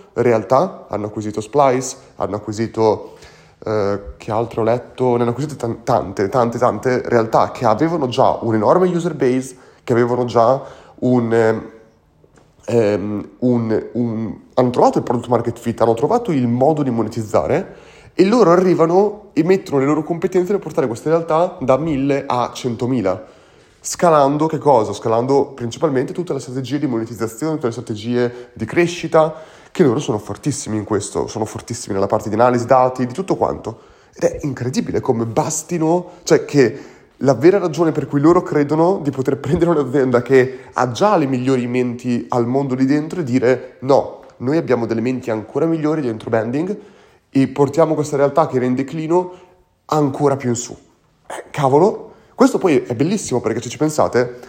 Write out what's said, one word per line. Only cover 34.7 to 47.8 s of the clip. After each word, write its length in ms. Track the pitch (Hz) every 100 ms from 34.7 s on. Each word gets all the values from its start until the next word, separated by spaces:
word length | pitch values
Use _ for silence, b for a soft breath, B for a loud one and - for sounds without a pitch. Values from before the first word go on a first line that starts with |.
| 208 165 -
come 260 | 110 113 113
bastino, 840 | 110 156 - - 170 160 175 175 B
cioè 240 | - 151 -
che 340 | 143 117 B B B B _
la 160 | 131
vera 240 | 117 160 196
ragione 340 | 175 147 165
per 140 | 139 135
cui 140 | 143
loro 240 | 151 175
credono 560 | 175 147 143 156 170 196
di 80 | 143
poter 300 | 135 131 131
prendere 320 | 127 170 170
un'azienda 500 | 156 131 139 131 120
che 380 | 120 131 127 B B
ha 180 | - 127
già 260 | 113 202 196
le 80 | 135
migliori 400 | 131 127 131 120
menti 600 | 123 123 123 127 120 120
al 160 | 123 117
mondo 300 | 135 139 127
lì 100 | 131
dentro 360 | 151 156 180
e 20 |
dire: 540 | 139 127 117 127 - -
"No, 460 | 131 127 - - - _
noi 200 | 123 160
abbiamo 280 | 139 117 113
delle 160 | 113
menti 300 | 117 127 -
ancora 340 | 110 101 - 165
migliori 360 | 165 151 160
dentro 280 | 127 110 -
Bending 480 | 117 110 139 180 202 B B B B _
e 160 | 139 131
portiamo 480 | - 143 160